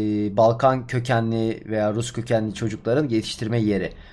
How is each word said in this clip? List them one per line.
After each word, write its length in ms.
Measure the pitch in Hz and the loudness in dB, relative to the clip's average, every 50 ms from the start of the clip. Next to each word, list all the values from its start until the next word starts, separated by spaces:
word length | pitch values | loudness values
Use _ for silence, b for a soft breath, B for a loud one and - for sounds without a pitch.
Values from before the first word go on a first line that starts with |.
| 107 107 104 104 104 101 98 | 0 0 0 0 -2 0 4
Balkan 500 | 113 110 117 117 120 135 131 131 127 120 | 4 6 6 4 4 2 2 2 2 -2
kökenli 760 | 123 127 120 120 - 123 113 117 113 113 113 110 113 110 - - | -4 -4 -4 0 0 0 2 2 0 0 0 0 -2 -2 -4 -6
veya 260 | 104 110 107 107 107 104 | -4 -2 0 0 0 0
Rus 200 | 117 117 - - | -2 -4 -4 -6
kökenli 420 | 120 110 - 117 110 110 107 101 | -8 -2 0 0 0 0 -2 -4
çocukların 540 | - 117 107 107 - - 110 123 147 156 127 | -4 -4 -4 -4 -4 -2 0 2 2 2 2
yetiştirme 520 | 113 110 104 - - - 113 107 117 117 | 0 0 0 -2 -6 -6 -4 -2 0 2
yeri. 320 | 110 104 101 95 87 - b b b b | 2 2 2 0 -2 -4 b b b b